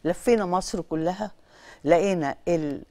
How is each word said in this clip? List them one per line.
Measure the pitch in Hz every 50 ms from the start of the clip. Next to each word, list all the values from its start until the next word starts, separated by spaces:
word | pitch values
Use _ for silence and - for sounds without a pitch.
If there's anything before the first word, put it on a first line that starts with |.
| -
لفينا | 156 180 - - 247 240 220 202
مصر | 175 180 185 185 - - 185
كلها، | 160 - 160 160 160 170 185 196 214 202 - _ _ _ - - - - - - -
لقينا | 143 170 170 190 202 190 175 151 139 - - -
ال-، | - 175 160 156 147 139 - - _